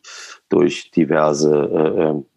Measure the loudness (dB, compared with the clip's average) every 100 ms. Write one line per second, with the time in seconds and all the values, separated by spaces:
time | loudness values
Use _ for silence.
0 | -20 -20 -20 -20 -2 2 2 -2 -4 -2
1 | 0 2 2 2 2 2 0 0 0 0
2 | -2 -2 -8